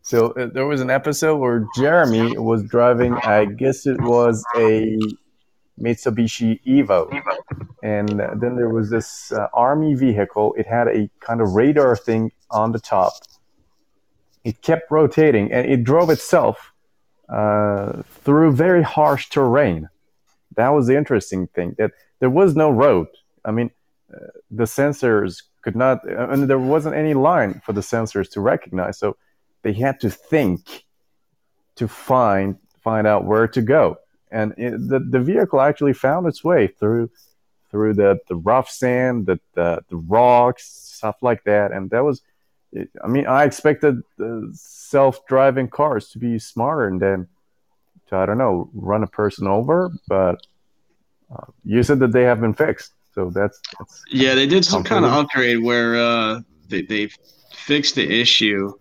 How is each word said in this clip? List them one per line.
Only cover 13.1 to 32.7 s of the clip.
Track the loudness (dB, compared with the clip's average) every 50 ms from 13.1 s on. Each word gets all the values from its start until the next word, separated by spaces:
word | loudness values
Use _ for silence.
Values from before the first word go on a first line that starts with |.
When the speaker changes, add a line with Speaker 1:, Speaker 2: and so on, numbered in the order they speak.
| -2 -6 -20 _ _ _ _ _ _ _ _ _ _ _ _ _ _ _ _ _ _ _ _ _ _ _ _
Speaker 1:
It | -10 -10 _
kept | 0 0 0 0 0 0
rotating, | 2 4 4 4 4 4 4 6 4 4 2 0
and | 0 -2 0 2
it | 0 0 2
drove | 2 2 4 4 2
itself, | 2 -2 0 0 2 2 2 2 -2 -4 -16 _ _ _ _ _ _ _ _ _ _ _ _ -8
uh, | -4 -2 0 0 2 2 0 0 -2 -4 -4 -8 -8 -10
through | -14 _ -20 -6 _ 2 4 4 4 4
very | 4 4 2 4 4 2
harsh | 2 2 0 2 2 2 2 -2 -4 -4
terrain. | -2 0 2 2 4 2 2 2 -2 -4 -8 -14 _ _ _ _ _ _ _ _ _ _ _ _ -4
That | -2 0 2
was | 2 2 2
the | 2 2
interesting | 0 0 0 -2 -2 -2 -4 -6 -6 -6 -6
thing, | _ -6 -6 -6 -4 -4
that | -4 -4 _ _ _ _ _ _
there | -2 0
was | 2 4 2 4 4
no | 2 2 2
road. | 4 4 4 4 4 2 0 -4 _ _ _ _ _ _ _
I | -6
mean, | -4 -4 -4 -6 _ _ _ _ _ _ _ _
uh, | -20 -20 -20 -20 _ -20 _ _
the | -6 -4 -4
sensors | -4 -2 -2 -2 -2 -2 -2 0 0 2 2 0 -2 -8 -12 _ _ _ _
could | -10 -8 -2
not, | 0 0 0 0 -2 -4 -10
uh, | -6 -6 -4 -2
and | -2 -2 0 0
there | 0 0
wasn't | 0 0 -2 -2 -2 -2 -4
any | -2 -2 0 0
line | 2 2 2 2 2 0 -2 -4 -8 _
for | -6 -6
the | -6
sensors | -4 -4 -4 -4 -4 -4 -4 -6 -6 -6
to | -6 -2
recognize, | 0 0 0 -2 -4 -8 -6 -6 -6 -6 -6 -4
so | -6 -6 -6 _ _ _ _ _ _ _ _ _
they | -6 -6 -4
had | -2 -4 -4 -4 _
to | -6 -6
think | -6 _ _ _ 0 0 0 0 -2 -4 _ -18 -20 -20 _ _ _ _ _ _ _ _ _ _ _ _ _ _ _ _ _ _ _
to | -8 -8
find, | -8 -8 -12 -2 0 2 2 4 2 2 0 0 -2 -6 _ _ _